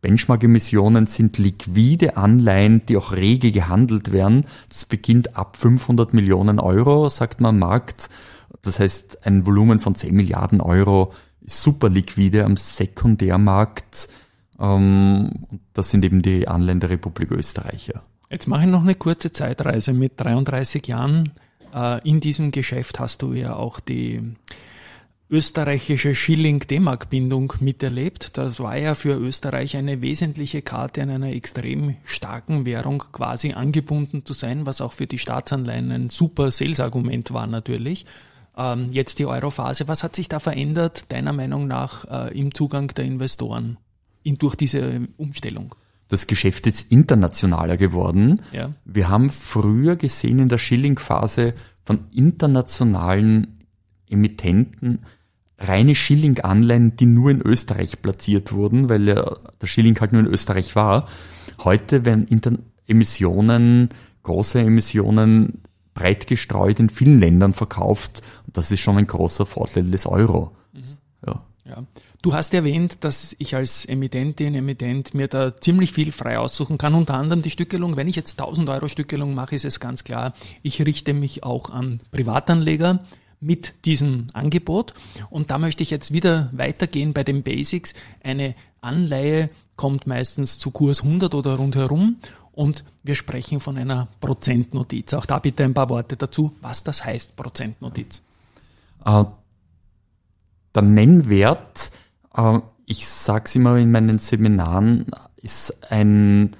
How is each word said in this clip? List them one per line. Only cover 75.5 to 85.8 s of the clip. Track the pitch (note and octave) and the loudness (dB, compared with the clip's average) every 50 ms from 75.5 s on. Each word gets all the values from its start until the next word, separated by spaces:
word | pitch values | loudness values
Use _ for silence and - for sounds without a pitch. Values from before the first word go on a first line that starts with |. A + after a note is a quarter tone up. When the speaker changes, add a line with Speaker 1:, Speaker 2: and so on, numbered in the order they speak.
| B2 _ | -4 _
Speaker 2:
ziemlich | - E3+ E3+ F#3 F#3 F3 | 0 2 2 4 2 2
viel | - - D3+ D3+ | 0 -2 -4 -4
frei | C#3+ - B2+ A#2 A#2 A2+ | -4 -8 -8 -6 -4 -4
aussuchen | A#2 B2+ - - D3+ - D#3 C#3 | -4 -6 -4 -6 -4 -4 -4 -4
kann, | D3 D3 D#3 | 0 2 2
unter | E3 E3 D3 C#3 | 2 2 2 -2
anderem | C3 C#3+ D#3 E3+ E3+ D3+ | -4 -2 -2 -2 -2 -2
die | D#3+ | -4
Stückelung. | - - F3 E3+ G3 F3 F3 F3 D#3 | -6 -6 -8 -6 -4 -6 -4 -4 -4
Wenn | C3+ C#3 | -4 -4
ich | F3 F#3 | -4 -4
jetzt | E3 D3+ - - | -6 -6 -8 -8
tausend | - C3+ - - D#3 D#3+ C#3 | -8 -8 -8 -4 -4 -4 -4
Euro | C3+ C3+ D3 | -4 -6 -6
Stückelung | D3 - - D3+ - D3+ C#3+ C#3+ C#3+ C#3 | -8 -8 -8 -8 -6 -6 -6 -6 -6 -6
mache, | C3 B2+ - - | -8 -8 -6 -8
ist | C#3 - | -8 -6
es | C#3 C3 - | -6 -8 -8
ganz | C3 A#2+ B2+ B2+ - | -8 -10 -10 -12 -10
klar, | - A#2+ A#2 A#2+ C3 - - - - - _ _ | -10 -8 -8 -8 -8 -10 -12 -20 -20 -20 _ _
ich | D3+ - - D#3 | -10 -4 -2 -2
richte | D3+ D3 - - D3 C#3+ | -2 -2 -4 -4 -4 -4
mich | C#3+ C#3+ C#3 - - - | -4 -4 -6 -8 -10 -8
auch | B2+ A#2+ B2 A#2+ - | -8 -8 -8 -8 -10
an | - B2+ B2+ C3 A#2+ A#2 - _ | -10 -8 -8 -8 -8 -10 -12 _
Privatanleger | - C3+ B2 A2+ G#2+ C#3+ - - E3+ E3 D#3+ D#3 D#3 D3+ E3 F3 F#3 F#3 F#3 - - _ _ _ _ _ D3 | -6 -6 -4 -2 -4 -4 0 0 0 2 2 0 0 0 2 0 0 0 -2 -8 -20 _ _ _ _ _ -4
mit | D3+ F3 F3 - - _ _ - | -4 -4 -4 -4 -16 _ _ -2
diesem | D#3+ D#3+ B2+ C#3+ C#3+ C3 B2 A#2+ A#2+ - | -2 0 0 0 -2 -2 -4 -6 -10 -10
Angebot. | G#2+ C3+ D3 D3 E3+ - - D#3+ G3+ A#3 - - - - - - - G#2+ - | -4 -4 -2 -2 -2 -4 -2 -4 -4 -4 -6 -12 -20 -20 -20 -18 -18 -18 -10
Und | - D3+ D3+ - | -8 -8 -6 -4
da | C3+ | -2
möchte | C#3+ D#3+ E3 D3+ - | -2 -2 -4 -2 -4